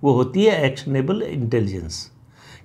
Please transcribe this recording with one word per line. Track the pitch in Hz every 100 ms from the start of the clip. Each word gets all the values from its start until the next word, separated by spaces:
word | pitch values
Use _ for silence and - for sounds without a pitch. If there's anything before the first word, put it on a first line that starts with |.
वो | 143
होती | 123 127 185
है | 214 175 135
एक्शनेबल | 131 143 135 139 208
इंटेलिजेंस, | 220 147 113 117 101 92 80 - - _ - _ - -